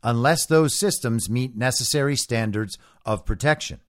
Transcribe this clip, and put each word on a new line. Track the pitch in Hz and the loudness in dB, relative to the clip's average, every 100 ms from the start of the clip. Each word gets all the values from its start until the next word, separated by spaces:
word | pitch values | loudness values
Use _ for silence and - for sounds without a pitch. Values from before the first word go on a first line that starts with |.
unless | 117 117 127 165 - | 0 2 2 2 4
those | 160 156 - | 4 4 2
systems | 202 - 123 113 90 | 0 0 -2 -2 0
meet | 120 131 113 | -2 -4 -2
necessary | 127 123 113 151 139 139 | -2 0 -2 0 0 0
standards | - 117 110 104 107 - - _ | -2 -2 -2 -2 -6 -10 -18 _
of | - 107 - | -6 -4 -2
protection. | 104 143 151 - 65 | -2 0 0 -4 -14